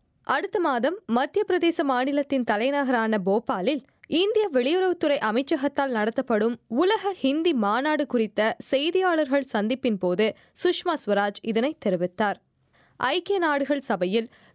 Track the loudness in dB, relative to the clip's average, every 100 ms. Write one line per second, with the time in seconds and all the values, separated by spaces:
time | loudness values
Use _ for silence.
0 | _ _ -4 -4 -2 -2 0 0 0 -2
1 | -2 0 0 0 0 2 2 2 0 0
2 | 0 0 0 0 0 0 0 0 0 0
3 | 2 0 2 0 0 -2 -2 -2 -6 _
4 | -4 0 2 2 0 0 2 2 0 0
5 | 0 0 0 -2 0 -2 0 -2 -2 0
6 | -2 -2 0 2 0 -2 -4 0 2 2
7 | -2 -2 0 0 0 2 2 0 0 0
8 | 0 0 0 0 -2 -2 -2 0 0 2
9 | 2 2 2 0 0 -2 -2 0 -2 0
10 | 0 0 0 -2 _ -2 0 0 -2 -4
11 | 0 0 0 -4 -4 -2 -2 -2 -2 0
12 | -2 -2 -2 -4 _ _ _ _ _ -4
13 | -2 -2 0 0 0 0 0 -2 -2 -2
14 | 0 0 -4 -10 -12